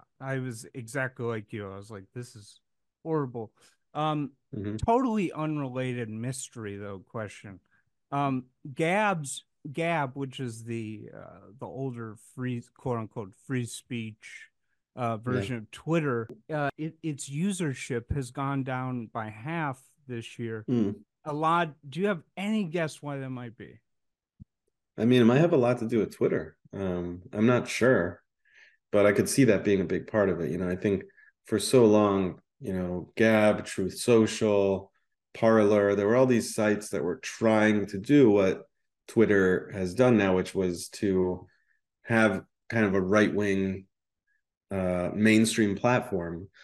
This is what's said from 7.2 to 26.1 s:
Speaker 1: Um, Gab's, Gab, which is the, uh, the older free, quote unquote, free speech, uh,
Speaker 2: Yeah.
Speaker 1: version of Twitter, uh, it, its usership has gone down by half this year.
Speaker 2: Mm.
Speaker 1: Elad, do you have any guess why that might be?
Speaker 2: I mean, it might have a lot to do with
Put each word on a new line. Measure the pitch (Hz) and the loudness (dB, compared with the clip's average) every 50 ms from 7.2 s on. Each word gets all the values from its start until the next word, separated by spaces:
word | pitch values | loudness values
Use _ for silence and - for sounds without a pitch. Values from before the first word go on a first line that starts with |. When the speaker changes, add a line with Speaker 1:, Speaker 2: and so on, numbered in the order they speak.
| 107 101 - - - 110 95 92 _ _ _ _ _ _ _ _ _ _ | -10 -10 -12 -16 -18 -18 -18 -20 _ _ _ _ _ _ _ _ _ _
Speaker 1:
Um, | 143 143 143 139 131 127 127 - _ _ - 151 127 | -4 -4 -2 -2 -2 -4 -6 -10 _ _ -18 -12 -6
Gab's, | - 160 160 180 208 214 208 196 160 147 131 - - - _ _ _ - 160 131 | -2 -2 0 0 0 0 0 -2 -2 -6 -8 -10 -12 -16 _ _ _ -16 -10 -6
Gab, | 165 165 170 170 160 143 131 127 | -4 -2 -2 0 -2 -2 -4 -6
which | 139 139 131 127 - | -8 -8 -8 -8 -8
is | 135 120 113 113 113 | -8 -8 -8 -10 -10
the, | 113 117 117 110 107 107 104 113 - - | -8 -8 -8 -8 -8 -10 -12 -14 -16 -18
uh, | 52 - - - 87 95 92 101 135 | -18 -18 -18 -20 -20 -20 -20 -18 -16
the | 127 | -14
older | 98 82 123 135 135 123 117 117 110 104 110 _ _ _ | -12 -10 -8 -8 -8 -8 -8 -12 -12 -14 -16 _ _ _
free, | - 127 127 123 120 117 - _ | -8 -6 -6 -6 -6 -8 -12 _
quote | _ - 135 120 113 | _ -6 -4 -4 -4
unquote, | 113 110 - - 107 92 - _ _ | -4 -8 -10 -12 -12 -12 -14 _ _
free | - 135 127 120 | -6 -4 -4 -4
speech, | 113 - - - _ 127 120 113 110 107 - - - - - - - _ _ _ _ _ _ _ _ _ | -6 -10 -14 -12 _ -8 -8 -8 -10 -12 -16 -20 -20 -20 -20 -20 -20 _ _ _ _ _ _ _ _ _
uh, | - 123 117 113 | -6 -4 -4 -4
Speaker 2:
Yeah. | |
Speaker 1:
version | 107 113 127 123 123 98 98 127 | -4 -4 -2 -2 -2 -2 -4 -6
of | 117 107 - | -8 -10 -12
Twitter, | - - - 151 165 170 151 143 123 117 113 - - - _ - 156 | -18 -14 -6 -2 -2 0 0 0 -2 -2 -4 -6 -10 -16 _ -8 -6
uh, | 151 147 139 - | -4 -4 -4 -4
it, | - 156 160 160 _ - | -6 -8 -10 -10 _ -8
its | 160 147 135 - - | -8 -8 -8 -10 -8
usership | 139 147 175 202 196 175 180 147 127 - - - 135 117 117 - - | -6 -4 -2 -2 -2 -2 -2 -4 -4 -6 -6 -6 -6 -6 -4 -4 -4
has | 143 131 123 | -4 -4 -6
gone | - 147 139 135 139 139 131 | -6 -6 -4 -2 -2 -2 -2
down | 131 131 127 127 127 127 123 113 | -4 -4 -4 -4 -4 -6 -6 -8
by | 107 - 117 110 107 | -8 -8 -8 -8 -8
half | 104 107 113 151 165 170 160 143 127 - _ _ _ _ _ | -10 -12 -10 -8 -6 -6 -4 -6 -6 -8 _ _ _ _ _
this | 131 123 117 117 - - - | -12 -10 -10 -10 -12 -12 -10
year. | 120 113 113 110 107 - | -8 -8 -8 -8 -4 -2
Speaker 2:
Mm. | 127 120 107 98 107 - - _ _ _ _ | 0 0 0 0 -2 -6 -12 _ _ _ _
Speaker 1:
Elad, | 156 147 147 156 160 165 170 175 160 139 - - 143 | -8 -6 -2 0 2 2 2 0 -2 -4 -10 -18 -12
do | 127 160 | -6 -4
you | 196 202 | -2 -2
have | 202 160 - _ _ | -2 -4 -8 _ _
any | - 190 208 220 220 202 | -8 -6 -4 -2 -2 -2
guess | 165 151 180 165 151 - - - | -2 -2 -4 -4 -4 -6 -10 -12
why | 143 143 135 | -10 -10 -8
that | 135 131 | -8 -8
might | 131 123 123 117 - | -10 -10 -12 -14 -16
be? | - 107 - - 113 _ _ _ _ _ _ _ _ _ _ _ _ - - _ _ _ _ _ _ _ _ _ - | -16 -18 -20 -20 -20 _ _ _ _ _ _ _ _ _ _ _ _ -20 -20 _ _ _ _ _ _ _ _ _ -2
Speaker 2:
I | 110 | 2
mean, | 120 127 123 117 | 4 6 6 6
it | |
might | 113 123 139 | 6 6 6
have | 170 170 175 | 4 4 4
a | |
lot | 139 120 120 127 123 | 4 2 2 0 0
to | 117 110 | -2 -2
do | 120 113 | 0 0
with | 95 - | -2 -2